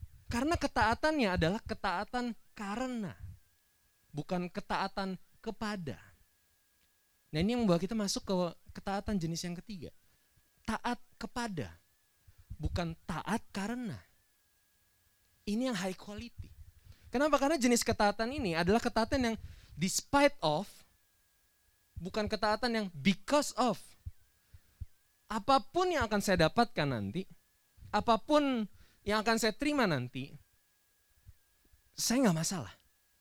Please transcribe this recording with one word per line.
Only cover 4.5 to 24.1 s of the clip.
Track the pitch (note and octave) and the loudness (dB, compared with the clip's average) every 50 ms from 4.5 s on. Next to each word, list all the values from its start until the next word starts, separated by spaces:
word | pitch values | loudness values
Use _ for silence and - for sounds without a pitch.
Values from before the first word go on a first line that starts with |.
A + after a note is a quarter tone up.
ketaatan | - G3 - - G3 D3+ F#3+ G3 - G#3 G3 F#3+ F#3 - - _ - _ | -8 -8 -6 -4 -2 -2 -2 -4 -4 -6 -6 -6 -6 -8 -12 _ -20 _
kepada. | - A3+ G#3 - A3+ G#3 G#3+ F#3+ E3 C3+ F#2 - - - - _ _ _ _ _ _ _ _ _ _ _ _ _ _ _ _ _ _ _ _ _ _ _ | -10 -10 -8 -6 -6 -6 -6 -6 -6 -8 -10 -10 -14 -20 -20 _ _ _ _ _ _ _ _ _ _ _ _ _ _ _ _ _ _ _ _ _ _ _
Nah, | - D3+ | -2 0
ini | F3+ G#3+ B3 | 0 2 2
yang | B3 A#3 | 2 2
membawa | G3 E3+ E3+ | 2 2 2
kita | F#3+ F3+ A#3 | 0 -2 -2
masuk | A3 G3+ F#3+ - - - - | -2 -2 -2 -4 -4 -4 -2
ke | F#3+ F3+ F3+ E3 - - _ - - | 0 0 0 -2 -4 -10 _ -20 -16
ketaatan | - - G3+ G3 G#3 - - G#3 | -10 -6 -4 -4 -4 -2 -2 -2
jenis | F#3+ E3 D#3+ E3+ D#3+ - | -2 -2 -4 -4 -6 -6
yang | F3 F3 | -8 -8
ketiga. | F3 - - G#3 E3+ A2 - - _ _ _ _ _ _ _ _ _ _ _ _ _ _ - | -10 -12 -14 -14 -12 -14 -14 -16 _ _ _ _ _ _ _ _ _ _ _ _ _ _ -4
Taat | A3 - - A#3 A#3+ - - - - | -4 -2 -2 -4 -4 -4 -8 -14 -14
kepada, | - - - - B3 A#3+ A3+ F#3+ D#3 G#2+ E2+ E2 - _ _ _ _ _ _ _ _ _ - - - - - - - | -12 -12 -8 -6 -4 -4 -4 -4 -6 -8 -8 -10 -18 _ _ _ _ _ _ _ _ _ -20 -20 -20 -16 -16 -8 -4
bukan | D#3 - - F#3 E3+ E3 E3 - - - | -4 -2 -2 -2 -2 -4 -6 -8 -8 -8
taat | E3+ D#3 - - G#3 A3 - - - | -8 -6 -4 -2 -4 -4 -4 -6 -8
karena. | G3+ F#3+ G#3+ A#3+ B3 B3 G3+ B2 F#2+ - _ _ _ _ _ _ _ _ _ _ _ _ _ _ _ _ _ _ _ _ _ _ _ _ _ _ _ _ G#3+ | -6 -4 -4 -4 -6 -6 -8 -8 -10 -14 _ _ _ _ _ _ _ _ _ _ _ _ _ _ _ _ _ _ _ _ _ _ _ _ _ _ _ _ -2
Ini | G3+ A3+ C4 C4 | -2 0 0 0
yang | A#3 E3+ | -2 -2
high | F#3+ F#3+ F#3+ | -2 -4 -6
quality. | - - G#3 G#3 G#3+ A#3 A#3 - - - - - - - - - - - - - - - - | -8 -10 -12 -12 -12 -12 -14 -14 -16 -16 -16 -18 -20 -20 -20 -20 -20 -20 -20 -20 -20 -6 -2
Kenapa? | - A#3+ D4 D#4 C#4+ C4+ | 2 2 4 6 4 4
Karena | C4+ C#4 E4 | 4 4 2
jenis | C#4+ A#3 B3 A#3+ A3+ | 4 4 4 4 4
ketaatan | - - G#3+ - G#3+ G#3 G3+ - A3+ A#3 C#4 | 4 2 2 4 2 2 2 0 -2 -4 -2
ini | D4+ B3+ F3+ | -2 -2 0
adalah | D#3+ E3 F3 F3 G#3 A#3 | 0 2 4 4 4 4
ketaatan | - A#3+ - A3 A3+ G#3 D4 C4+ B3 A3+ | 2 0 0 0 0 2 2 0 0 0
yang | A3+ - - - - - - - - | -2 -4 -8 -14 -16 -18 -20 -16 -6
despite | D3 F3 F#3 - - - - - C#4+ C#4+ C#4+ C#4+ - - | -4 -2 -2 -2 -2 -2 2 4 6 6 6 4 2 0
of, | D#3 D3 D#3+ G3+ - - - - _ _ _ _ _ _ _ _ _ _ _ _ _ _ _ _ _ _ _ _ _ - | 0 0 0 -2 -6 -12 -20 -20 _ _ _ _ _ _ _ _ _ _ _ _ _ _ _ _ _ _ _ _ _ -12
bukan | - E3+ F#3 - A3 G#3 G#3 | -10 -8 -4 -2 -2 -2 0
ketaatan | A3 G3+ A3 G#3 G#3+ G#3+ B3+ A#3+ | 0 0 2 0 0 0 0 0
yang | A3+ A3 G#3 F3+ | 0 -2 -2 -4
because | - C#3+ C3+ G3+ F#3+ - - - C#4 D4 C4 - - | -4 0 2 2 2 2 2 2 2 2 2 2 0
of. | - B3+ A#3+ F3 - - - - - - - | 2 2 2 0 -2 -6 -16 -20 -18 -16 -16